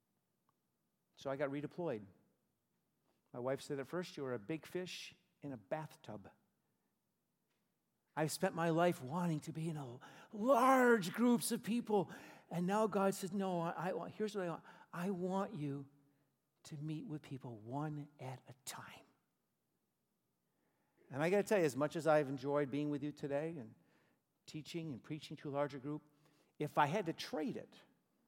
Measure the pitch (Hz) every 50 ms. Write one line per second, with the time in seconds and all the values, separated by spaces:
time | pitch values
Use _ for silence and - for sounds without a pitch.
0 | _ _ _ _ _ _ _ _ _ _ _ _ _ _ _ _ _ _ _ _
1 | _ _ _ - - 135 135 139 151 139 139 147 143 147 - - 175 165 127 107
2 | 101 98 - _ _ _ _ _ _ _ _ _ _ _ _ _ _ _ _ _
3 | _ _ _ _ _ _ - 127 120 131 139 135 - - 147 139 131 - - 175
4 | 180 - - - 139 131 123 117 101 98 160 156 - - - 180 185 175 - -
5 | - - - - _ _ _ _ - 143 135 113 101 - 156 156 156 151 - -
6 | - - 107 104 98 - - _ _ _ _ _ _ _ _ _ _ _ _ _
7 | _ _ _ _ _ _ _ _ _ _ _ _ _ _ _ _ _ _ _ _
8 | _ _ _ 143 156 147 - - - 190 - 160 165 170 160 165 175 180 170 -
9 | 131 123 143 180 175 170 160 147 - - 147 160 160 170 156 151 139 123 120 131
10 | - - - - - - - 208 202 254 277 233 254 262 269 262 247 240 233 226
11 | 170 180 - - 233 247 240 - - - 233 220 - 196 226 240 233 - 214 202
12 | 165 - - - - - - - - - - 170 175 180 196 220 220 214 - 202
13 | 196 196 196 - 202 180 185 202 196 190 180 175 165 170 - - 156 185 185 190
14 | - 175 - - 214 214 202 202 180 170 160 160 - - - - - - - 160
15 | 175 196 202 175 180 185 185 190 202 - 233 151 147 143 139 143 139 - _ _
16 | _ _ _ _ _ _ _ _ _ _ _ _ - - 156 143 151 156 156 151
17 | - - 151 147 - - 139 127 - 127 117 104 104 113 127 143 151 156 151 147
18 | 143 143 - - 135 127 131 127 - - 131 - _ - - - 113 - - -
19 | - _ _ _ _ _ _ _ _ _ _ _ _ _ _ _ _ _ _ _
20 | _ _ _ _ _ _ _ _ _ _ _ _ _ _ _ _ _ _ _ _
21 | _ - 131 131 151 175 190 208 190 - 220 196 165 147 117 127 151 147 - 170
22 | 143 160 151 151 151 131 139 135 123 143 143 147 147 131 127 143 147 147 147 143
23 | 139 147 147 - - 139 143 139 156 165 170 156 117 110 113 - _ _ _ _
24 | _ _ _ _ _ _ _ _ _ - - 156 143 - - 170 165 160 131 104
25 | - - 156 156 - - 160 - - 151 135 143 147 139 135 139 117 147 147 151
26 | - _ _ _ _ _ _ _ _ _ _ - 156 147 - 160 151 139 160 220
27 | 196 160 156 - - - - 285 311 240 104 - - - - - - _ _ _
28 | _ _ _ _ _